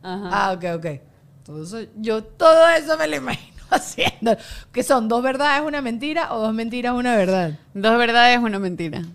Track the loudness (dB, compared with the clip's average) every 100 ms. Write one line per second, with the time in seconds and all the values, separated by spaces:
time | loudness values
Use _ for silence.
0 | -10 -10 -4 -2 -2 -2 -6 -6 -8 -10
1 | _ _ _ -20 -18 -14 -12 -12 -14 -8
2 | -4 -4 -4 2 6 8 6 4 0 -2
3 | -2 -4 -6 -8 -12 -20 -4 -4 -2 -4
4 | -4 -2 -2 -2 -4 -18 -8 -6 0 0
5 | 2 0 0 0 0 0 -2 -4 -6 -6
6 | -4 -4 -4 -2 -2 -2 -4 -4 -4 -2
7 | 0 2 2 0 -2 -6 _ -2 2 4
8 | 4 6 6 6 2 -2 -4 -4 -6 -6
9 | -10